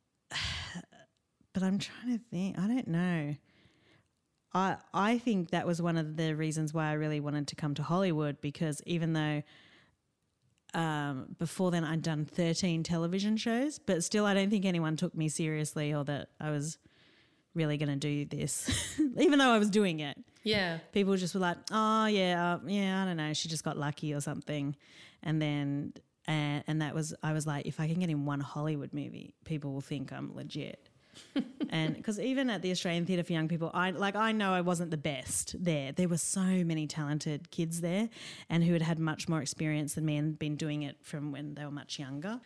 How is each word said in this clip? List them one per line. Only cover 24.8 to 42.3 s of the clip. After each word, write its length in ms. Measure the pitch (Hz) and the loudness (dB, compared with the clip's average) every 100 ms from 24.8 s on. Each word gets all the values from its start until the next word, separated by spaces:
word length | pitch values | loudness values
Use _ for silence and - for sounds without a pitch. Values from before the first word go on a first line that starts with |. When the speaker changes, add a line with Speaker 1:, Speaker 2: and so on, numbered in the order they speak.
| - - - - | -12 -20 -20 -8
Speaker 1:
And 180 | 151 156 | -2 0
then, 540 | 151 147 143 143 147 - _ _ - | 0 0 0 -2 -4 -10 _ _ -2
and, 360 | 156 147 147 - | 0 0 -2 0
and 160 | 156 | 0
that 120 | 147 | 0
was, 200 | 156 156 165 | -2 -6 -4
I 100 | 156 | -2
was 140 | 156 151 | -2 -2
like, 200 | 143 - | -4 -4
"If 120 | - | -4
I 60 | 156 | -2
can 100 | 165 | 0
get 100 | 180 | 0
in 140 | 147 143 | 0 0
one 140 | 143 | -2
Hollywood 520 | 135 151 156 147 135 | -4 -4 -2 -4 -4
movie, 420 | 143 131 113 - - | -8 -8 -12 -16 -16
people 280 | - 156 143 | -8 -6 -4
will 80 | 135 | -6
think 320 | - 143 135 | -6 -8 -8
I'm 220 | 131 139 | -8 -10
legit." 540 | - 139 151 139 - - _ _ - - | -10 -10 -8 -8 -12 -20 _ _ -20 -6
Speaker 2:
<laughs> 60 | 277 - - - | -4 -4 -6 -2
Speaker 1:
And 340 | 160 160 - | 0 0 -2
'cause 160 | - 208 | -4 -2
even 300 | 240 269 254 | 0 0 0
at 120 | 190 | 0
the 80 | 185 | -2
Australian 340 | 180 180 170 175 | 0 0 0 2
Theatre 180 | 180 | 0
for 80 | 170 | 2
Young 160 | 165 160 | 0 0
People, 200 | 170 165 | 0 -2
I, 160 | 170 185 | 0 0
like, 240 | 185 196 | 2 0
I 160 | 202 220 | 2 2
know 200 | 220 196 | 2 2
I 80 | 185 | 4
wasn't 320 | 175 170 170 | 2 0 0
the 40 | 156 | -2
best 600 | 151 135 - - - - | -2 -4 -4 -4 -4 -2
there. 320 | 175 151 135 | 2 2 0
There 180 | - 180 | 2 2
were 100 | 170 | 2
so 240 | - 196 | 0 2
many 440 | 185 185 170 160 147 | 4 4 2 0 -2
talented 640 | 160 143 151 160 147 170 | -2 0 0 0 -4 -4
kids 300 | - 165 170 | -2 -2 0
there 300 | 170 190 226 - - - - | 0 0 0 -4 -16 -12 0
and 140 | 165 | 4
who 100 | 170 | 6
had 80 | 170 | 4
had 160 | 160 160 | 4 2
much 280 | 160 - - | 0 -2 0
more 120 | 160 | 0
experience 540 | 131 - 156 151 147 | 0 -2 0 0 -2
than 100 | - | -2
me 120 | 156 147 | 0 2
and 220 | 151 156 | 0 -2
been 160 | 151 147 | -4 -2
doing 260 | 160 147 | -2 -2
it 140 | 143 - | -4 -10
from 300 | - 151 147 | -10 -6 -6
when 220 | 139 147 | -6 -8
they 100 | 147 | -8
were 60 | 147 | -8
much 260 | 143 - - | -8 -10 -10
younger. 420 | 135 143 180 | -8 -6 -6